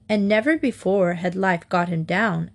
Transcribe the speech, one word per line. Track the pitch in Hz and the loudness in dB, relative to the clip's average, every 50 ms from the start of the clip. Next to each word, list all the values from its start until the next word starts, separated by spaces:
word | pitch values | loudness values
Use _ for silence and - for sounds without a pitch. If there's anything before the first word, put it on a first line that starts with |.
| _ - | _ -2
and | 214 208 202 | -2 0 2
never | 202 214 214 220 285 320 | 2 2 2 2 2 0
before | 311 - 262 226 - - 185 190 202 185 175 175 | 0 0 -2 -4 -2 -2 0 2 2 2 2 0
had | 170 175 180 175 | -2 -4 -4 -2
life | 185 190 190 180 170 - - | 0 0 0 0 0 -2 -2
got | - 180 175 175 | -2 -2 0 0
him | 170 165 160 | -2 -4 -2
down | 156 170 185 226 220 175 165 165 175 - | -2 0 0 0 0 0 -2 -4 -6 -4